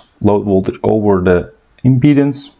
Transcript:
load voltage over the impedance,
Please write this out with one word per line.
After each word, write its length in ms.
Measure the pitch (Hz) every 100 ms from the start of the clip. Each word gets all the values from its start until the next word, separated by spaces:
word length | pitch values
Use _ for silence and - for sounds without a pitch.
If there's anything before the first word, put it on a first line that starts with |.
| _ _
load 240 | 104 104 101
voltage 340 | 98 95 -
over 380 | 107 110 104 95
the 320 | 92 87 87 _ _ _
impedance, 720 | 123 131 147 139 143 139 -